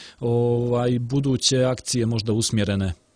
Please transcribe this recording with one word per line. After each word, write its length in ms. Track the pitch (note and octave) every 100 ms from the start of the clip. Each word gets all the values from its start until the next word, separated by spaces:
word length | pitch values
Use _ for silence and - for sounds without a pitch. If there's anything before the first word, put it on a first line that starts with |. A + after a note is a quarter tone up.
| - -
ovaj, 800 | A#2+ A#2+ A#2+ A#2+ A#2+ A#2+ B2 B2
buduće 640 | A#2+ C#3 C#3 B2 - C3
akcije 420 | B2+ B2 - B2 A#2
možda 280 | A2+ A2
usmjerene? 600 | A2 G#2+ A2+ G#2 G2 F#2+ - _